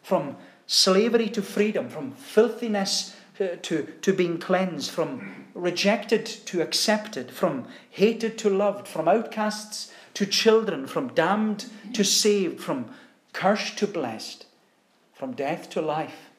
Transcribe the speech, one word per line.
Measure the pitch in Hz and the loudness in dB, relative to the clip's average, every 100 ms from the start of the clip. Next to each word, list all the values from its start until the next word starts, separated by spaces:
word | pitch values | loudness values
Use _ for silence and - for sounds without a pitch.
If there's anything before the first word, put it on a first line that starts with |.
from | - 180 131 - - - - | 0 0 0 -10 -20 -20 -2
slavery | - 196 190 226 233 214 | 2 6 6 6 2 2
to | - | -2
freedom, | 196 - 214 180 123 | -4 0 2 0 -4
from | 151 139 | -8 -10
filthiness, | - - - 233 226 233 208 190 - - - - - | -12 0 2 2 0 -2 -2 0 -2 -4 -14 -20 -4
uh, | 190 170 | -4 -4
to, | - 160 139 - | -4 -4 -4 -2
to | - | 0
being | 185 175 165 | 2 2 0
cleansed, | - 185 190 151 127 | 2 2 2 -2 -6
from | - 147 127 101 - - | -2 -4 -4 -10 -14 -14
rejected | - 180 175 196 220 - 220 | -4 -2 2 2 2 2 0
to | 220 - - 180 | 0 -12 -6 -2
accepted, | 151 - - 214 - 135 - | 0 0 2 0 -2 -10 -10
from | - 180 139 117 - - | -2 -2 -2 -10 -18 -18
hated | - 208 226 226 226 | 2 2 4 -4 0
to | 208 | 0
loved, | 196 202 202 - | 2 2 0 -8
from | - 160 | 0 4
outcasts | 214 226 214 214 208 - - - - - | 4 2 -2 -2 -4 -10 -12 -12 -18 -16
to | - | -4
children, | 196 - 220 220 202 147 135 | 0 4 6 6 4 -4 -4
from | 165 131 | -4 0
damned | 117 165 208 214 208 - - 202 | 2 2 2 0 -2 -8 -14 -8
to | 220 | 0
saved, | 196 - 214 202 180 - | 2 4 4 2 0 -4
from | - 139 117 - - _ _ | -6 -6 -6 -14 -20 _ _
cursed | - 185 208 - - | 0 2 2 -2 -4
to | 208 | -4
blessed, | 175 123 110 - - - _ _ _ _ _ _ | -2 -6 -6 -12 -14 -20 _ _ _ _ _ _
from | _ 131 | _ -10
death | 123 139 160 - | -4 -4 -4 -4
to | 185 | -4
life | 156 151 143 - - | -2 -2 -4 -10 -20